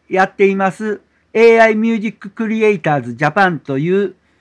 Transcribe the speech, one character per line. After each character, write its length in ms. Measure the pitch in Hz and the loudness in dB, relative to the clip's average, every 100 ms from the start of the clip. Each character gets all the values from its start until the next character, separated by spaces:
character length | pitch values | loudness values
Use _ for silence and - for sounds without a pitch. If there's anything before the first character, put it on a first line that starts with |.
| - | -6
や 180 | 185 190 | -2 -2
っ 100 | - | 2
て 100 | 196 | 0
い 100 | 196 | 2
ま 160 | 190 | -2
す、 300 | 185 214 202 _ _ _ | -4 -8 -8 _ _ _
エ 240 | 220 233 226 | 2 4 6
ー 40 | |
ア 60 | 226 | 4
イ 60 | 214 | 2
ミ 180 | 226 | -2
ュ 40 | 226 | -2
ー 20 | |
ジ 80 | 214 | -6
ッ 80 | - | -10
ク 120 | 202 | -14
ク 180 | - 220 | -8 -6
リ 160 | 220 | 0
エ 80 | 214 | 0
イ 80 | 196 | 0
タ 180 | 160 143 | 0 -2
ー 60 | |
ズ 100 | 120 | -4
ジ 120 | 117 147 | -4 -2
ャ 60 | |
パ 180 | 202 185 | 0 0
ン 100 | 151 | -2
と 200 | - 135 | -6 -4
い 260 | 165 196 196 | -2 -2 -2
う 80 | - _ _ | -8 _ _